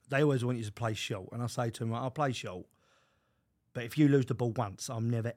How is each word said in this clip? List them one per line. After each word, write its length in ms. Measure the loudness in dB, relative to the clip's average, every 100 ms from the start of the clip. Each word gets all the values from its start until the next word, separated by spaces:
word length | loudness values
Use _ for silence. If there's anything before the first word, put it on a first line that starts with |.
| -2
They 120 | 2
always 220 | 4 4
want 140 | 2 -2
you 60 |
to 80 | -4
play 200 | -4 -2
short. 360 | -2 -4 -6 -6
And 100 | -6
I 40 | -4
say 240 | -2 -2
to 80 | -2
them, 120 | -4
"Right, 80 | -2
I'll 80 | -4
play 220 | 0 0
short. 340 | -2 -6 -10 -12 _ _ _ _ _ _ _ _ _ _
But 120 | -10
if 120 | -2 4
you 120 | 6
lose 180 | 6 4
the 80 |
ball 160 | 0 0
once, 400 | 0 -2 -4 -8
I'm 180 | -2 0
never, 240 | 0 -2